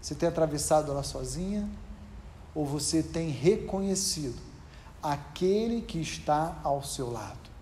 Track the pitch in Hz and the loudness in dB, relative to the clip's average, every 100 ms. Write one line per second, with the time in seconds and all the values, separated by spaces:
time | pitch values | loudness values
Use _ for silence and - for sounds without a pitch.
0 | - 143 170 160 160 147 - 156 147 139 | -8 0 2 4 2 2 4 4 4 -2
1 | 139 139 131 127 185 208 208 208 - - | -2 -4 -4 -4 -2 -2 -2 -6 -12 -14
2 | - - - - - - 147 147 143 160 | -14 -14 -16 -16 -10 -4 -2 0 2 2
3 | 151 160 165 131 160 214 - 190 196 190 | 2 0 0 4 6 4 2 -2 0 0
4 | - - 143 117 - - - - - - | 0 -2 -4 -6 -12 -16 -18 -16 -18 -6
5 | 156 143 - - 180 202 226 233 - 165 | -2 -2 -4 0 4 4 4 0 -2 -4
6 | 156 - - 151 160 175 151 139 135 - | -4 -4 2 4 4 0 0 0 0 -4
7 | 127 117 101 - - - | -4 -4 -6 -10 -14 -18